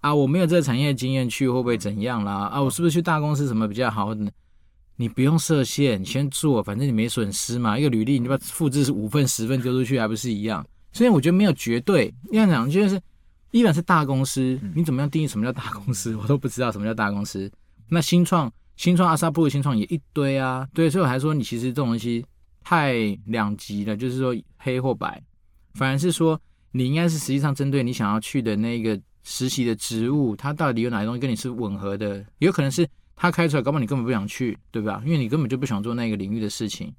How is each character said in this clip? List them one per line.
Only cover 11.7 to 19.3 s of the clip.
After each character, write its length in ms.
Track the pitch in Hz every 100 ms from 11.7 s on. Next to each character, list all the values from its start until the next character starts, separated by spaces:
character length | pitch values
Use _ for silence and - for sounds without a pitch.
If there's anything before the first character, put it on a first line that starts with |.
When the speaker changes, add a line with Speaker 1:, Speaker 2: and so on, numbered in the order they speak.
| 117
Speaker 1:
对。 340 | 127 185 101 - -
这 80 | 214
样 100 | 214
讲， 220 | 151 120
就 180 | 170 208
是， 120 | 190 - _ - _ _
一 140 | 226
般 100 | 233
是 80 | 156
大 220 | 170 170
公 200 | 143 135
司， 320 | 135 - 131 131
Speaker 2:
嗯。 100 | 202 160
Speaker 1:
你 80 |
怎 100 | 165
么 80 | 127
样 80 | 143
定 100 | 160
义 60 | 151
什 100 | 104
么 80 |
叫 80 | 113
大 160 | 123 -
公 200 | 107 117
司？ 220 | 120 117
我 100 | 110 104
都 100 | 139
不 80 | 131
知 160 | 117
道 80 | 123
什 100 | 101
么 60 | 104
叫 80 |
大 160 | 113 104
公 140 | 101
司。 260 | 104 95 98 - _ _ -
那 120 | 165
新 240 | 156 175
创、 240 | 175 175 131 - _ _
新 200 | 170 175
创、 120 | 180
阿 80 | 156
萨 120 |
布 140 | 165